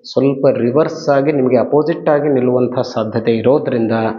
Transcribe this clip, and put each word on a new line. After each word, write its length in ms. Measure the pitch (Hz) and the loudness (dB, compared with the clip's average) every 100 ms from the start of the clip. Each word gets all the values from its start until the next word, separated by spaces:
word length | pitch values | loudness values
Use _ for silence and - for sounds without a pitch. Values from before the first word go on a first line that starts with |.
ಸ್ವಲ್ಪ 440 | - - 135 123 139 | -6 0 0 2 0
ರಿವರ್ಸ್ 640 | 113 117 131 160 - - | 2 0 0 0 -2 -2
ಆಗಿ, 220 | 139 143 | 0 2
ನಿಮಗೆ 260 | 147 127 123 | 0 2 2
ಅಪೋಸಿಟ್ 520 | 110 143 151 165 - | 2 0 0 -2 0
ಆಗಿ 240 | 147 147 | 0 2
ನಿಲ್ಲುವಂಥ 460 | 135 123 131 123 127 | 0 2 0 0 -2
ಸಾಧ್ಯತೆ 580 | 123 - 110 113 110 113 | -4 -4 -4 -2 0 0
ಇರೋದ್ರಿಂದ, 540 | 113 147 143 123 113 113 110 | 2 2 0 -2 0 0 -2